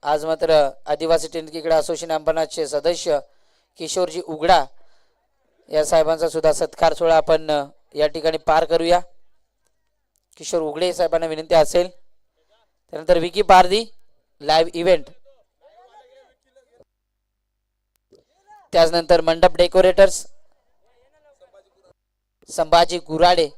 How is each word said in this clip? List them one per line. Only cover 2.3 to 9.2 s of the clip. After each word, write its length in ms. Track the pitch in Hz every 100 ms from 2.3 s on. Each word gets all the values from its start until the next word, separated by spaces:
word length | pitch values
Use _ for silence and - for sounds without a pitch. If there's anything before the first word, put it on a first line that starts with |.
| 160 156 - 147
सदस्य 520 | 147 147 170 175 147 - _ _ _ _ _
किशोरजी 440 | 160 185 180 160
उघडा 440 | 170 156 160 180 135 - - _ _ _ _ _ _ _ _
या 160 | 151 151
साहेबांचा 440 | 165 156 160 160
सुद्धा 240 | 156 156
सत्कार 400 | 151 160 - 165
सोहळा 240 | 151 170 160
आपण, 340 | 156 160 156
अ, 140 | 151 143 _ _ 147
या 120 | 151
ठिकाणी 300 | 160 160 160
पार 280 | - 160 165
करूया. 340 | 165 165 175 180 -